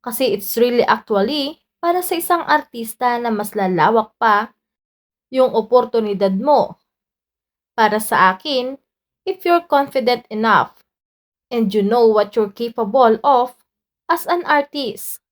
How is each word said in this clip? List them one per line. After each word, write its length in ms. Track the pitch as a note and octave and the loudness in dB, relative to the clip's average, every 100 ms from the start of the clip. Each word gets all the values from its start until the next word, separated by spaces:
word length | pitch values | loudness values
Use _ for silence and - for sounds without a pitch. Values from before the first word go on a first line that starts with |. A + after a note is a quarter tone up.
Kasi 320 | - A3+ C4 | -10 -4 -2
it's 240 | G3+ - - | -2 -6 -2
really 240 | B3 A#3+ | 0 2
actually 800 | - A3+ - G3+ G#3 D4 C#4 D#4+ _ _ | 0 0 -2 -2 0 -2 -6 -10 _ _
para 240 | E4+ F4 | -2 -2
sa 160 | F4+ E4+ | -2 -6
isang 240 | E4+ F4 | -2 -2
artista 800 | - D4+ D4 A#3 A3+ - B3 A#3+ | 0 -2 -2 -12 -12 -4 -2 -2
na 80 | A#3+ | -2
mas 240 | G#3+ G#3 | -4 -4
lalawak 560 | G#3+ F#3+ F3+ D#3+ A3+ A3 _ | -2 -2 2 2 2 -2 _
pa 320 | A3+ G#3 A3+ _ _ _ _ _ _ _ _ | 0 0 -2 _ _ _ _ _ _ _ _
yung 240 | C4 B3+ | 0 2
oportunidad 800 | B3+ G#3+ B3 A#3+ A#3 G#3+ G3 G3 F#3+ | 2 2 2 2 -2 -2 -2 0 0
mo. 440 | C4+ C#4 - - _ _ _ _ _ _ _ _ _ - | 2 2 2 -6 _ _ _ _ _ _ _ _ _ 0
Para 240 | G#3+ G#3+ | 0 0
sa 320 | G#3+ A3+ - | -2 2 2
akin, 400 | - D#4 C4+ B3+ C4+ _ _ _ _ | 2 -4 -4 -4 -10 _ _ _ _
if 240 | - F#4+ F4 | -10 -6 0
you're 160 | E4+ | 0
confident 640 | E4+ C#4+ C#4 C4+ A#3+ A#3+ - | 2 0 0 -2 -2 -2 -4
enough 560 | G#3+ A3 F#3+ A#2 _ _ _ _ _ _ _ _ | -4 2 2 0 _ _ _ _ _ _ _ _
and 160 | A#3 G#3+ | -2 0
you 160 | G#3 G3+ | 0 0
know 160 | A#3+ | 4
what 320 | A3+ G#3+ G#3 | 4 4 0
you're 160 | A#3 G#3 | -2 -4
capable 720 | - A#3 A#3 G#3+ B3+ A#3+ A3 | -6 -10 -6 -2 2 4 2
of 320 | C#4+ C4 B3 - _ _ _ _ _ | 2 2 0 -8 _ _ _ _ _
as 160 | E4+ - | -4 -2
an 160 | F4 | -4
artist 800 | D#4+ D4 C#4+ D4 B3+ - - - _ | 0 -2 -2 -6 -8 -8 -14 -16 _